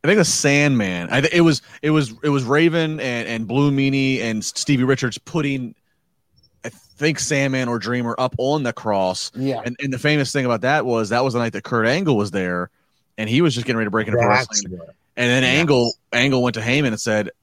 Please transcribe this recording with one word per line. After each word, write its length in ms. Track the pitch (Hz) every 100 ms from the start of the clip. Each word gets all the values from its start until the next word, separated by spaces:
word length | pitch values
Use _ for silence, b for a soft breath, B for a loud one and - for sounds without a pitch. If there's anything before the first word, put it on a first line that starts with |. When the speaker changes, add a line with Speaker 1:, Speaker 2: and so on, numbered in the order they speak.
Speaker 1:
I 40 | 147
think 80 | 208
it 40 |
was 140 | 160
Sandman. 760 | - 147 143 147 127 98 87 87
I 100 | 123
th-, 120 | 156
it 80 | 170
was, 200 | 165 143 B B
it 80 | 151
was, 220 | 156 127 113
it 60 | 151
was 140 | 143 120
Raven 540 | 147 165 165 160 156
and, 280 | 127 120 107
and 200 | 117 110
Blue 240 | 131 143
Meanie 480 | 139 135 139 135 131
and 220 | 113 110
Stevie 400 | - - - 135
Richards 340 | 127 135 127 -
putting, 580 | - 170 143 139 123 - _ _ _ _ _ _ _ _
I 60 | 117
think, 500 | - _ _ 151 151
Sandman 480 | - 143 139 131 123
or 120 | 120
Dreamer 360 | 104 123 117 117
up 180 | 127 -
on 260 | 131 151
the 100 | 123
cross. 580 | - 110 101 92 92 - 123
Speaker 2:
Yeah. 260 | 135 117 120
Speaker 1:
And, 100 | 123
and 100 | 139
the 80 | 131
famous 320 | 147 151 131
thing 140 | 143 127
about 160 | 113
that 240 | 123 151 127
was 240 | 117 104
that 140 | 120
was 100 | 127
the 60 | 120
night 140 | 117
that 100 | 98
Kurt 240 | - 120 110
Angle 280 | 160 180 113
was 160 | 101
there, 380 | 98 90 90 90 _ _ _ _ -
and 120 | 107
he 120 | 123
was 120 | 170 120
just 100 | 117
getting 120 | 113
ready 100 | 107
to 40 |
break 160 | 107 107
into 100 | 120
Speaker 3:
That's 300 | 120 123 127
Speaker 1:
wrestling. 280 | 107 92 90
Speaker 3:
what 120 | - _ _ -
Speaker 1:
And 120 | 123
then 140 | 127
Speaker 3:
Yes. 160 | 127 139
Speaker 1:
Angle, 340 | 165 131 117 - _
Angle 280 | 120 135 131
went 100 | 123 113
to 60 |
Heyman 260 | 113 139 139
and 120 | 107
said 320 | 117 107 101 -